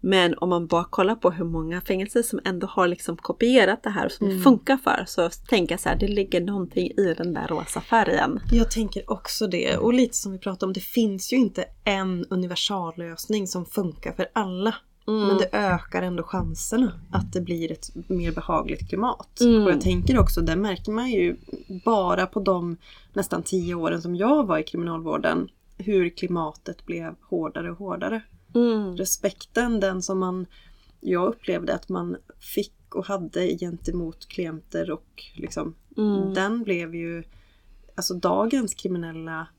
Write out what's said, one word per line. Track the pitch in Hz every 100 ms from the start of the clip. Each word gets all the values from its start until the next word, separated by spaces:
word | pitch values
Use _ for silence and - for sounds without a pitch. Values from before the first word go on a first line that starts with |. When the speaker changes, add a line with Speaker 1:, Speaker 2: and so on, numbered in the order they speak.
Speaker 1:
Men | 185 190 175 170
om | 180
man | 175 165
bara | 170
kollar | 175 - 190 226
på | 180
hur | 170 170
många | 165 160 175
fängelser | - 190 196 240
som | 233 196 -
ändå | 180 190
har | - 180
liksom | 175 - 165
kopierat | - - 233 254 190 220
det | -
här | 208 -
och |
som | - 202
det |
Speaker 2:
Mm. | 190
Speaker 1:
funkar | 185 240 - 269
för, | - - 185
så | - 170
tänker | - - 220 170
jag | 170
så | -
här, | 165
det | 202
ligger | 208 196 180
någonting | 175 202 175 - 180 -
i | 196 165
den | 175
där | 160 156
rosa | 160 - -
färgen. | - 233 165 - - - -
Speaker 2:
Jag | 233 220
tänker | 220 214 - -
också | 202 - - 214
det. | 180 - -
Och | 226
lite | 247 240 -
som | 202
vi | 185
pratade | - 185 190
om, |
det | 190
finns | - - 220 196 -
ju | 254
inte | 226 180 180 -
en | - 196 190 180 175
universallösning | 185 180 175 - 202 170 165 170 165 - 214 190
som | 180 170
funkar | - 180 156 -
för | - 185
alla. | - 185 180 208 220 _ _ -
Speaker 1:
Mm. | 214 202
Speaker 2:
Men | 196
det | 185
ökar | 208 202 175 - 180
ändå | 185 175
chanserna | 170 190 165 160 - 220 247 - -
att | 190 -
det | 180
blir | 175 170 165
ett | 165 - - 170
mer | 185 170
behagligt | 160 165 165 - - -
klimat. | - 240 - - -
Speaker 1:
Mm. | 240 226
Speaker 2:
Och | 202
jag | 156
tänker | 185 180 - 254
också, | 196 -
det | 165 165
märker | 208 185 -
man | 214 254
ju | 220 175 - - - - 185 233
bara | 226 180 180 185
på | 220
de | 196 180 175 170 - - -
nästan | - 190 170
tio | 170 190 170 175
åren | 165 170
som | 165 175
jag | 214 302 226
var | 160
i |
kriminalvården, | 156 - 170 165 165 156 165 165 - _ _ -
hur | 196 196 175
klimatet | - 185 175 156 - - 175 -
blev | 170 165 165
hårdare | _ 180 156 - 170
och | 170
hårdare. | 196 180 185 220 - - _ 233
Speaker 1:
Mm. | 240 220 202 180
Speaker 2:
Respekten, | 185 - 202 - - - 247 226
den | 196 185
som | 180 190
man, | 185 185 180 - - - _ _
jag | - 175 185
upplevde | 226 - 175 175 185
att | -
man | 185 175 180 _ -
fick | - - 208 _ _ -
och | 185
hade | 196 165 - 180 165
gentemot | 175 170 - 175 165 160 -
klienter | - 170 160 - 170 170
och | 180 _ - - -
liksom, | - - 160 165 _ -
Speaker 1:
Mm. | 214 202 196
Speaker 2:
den | 190 196 233
blev | 214 175 170 170
ju, | 170 170 165 - _ _ _ - - -
alltså | 180
dagens | 180 175 185 220 269 220
kriminella | - - 175 170 160 160 160 165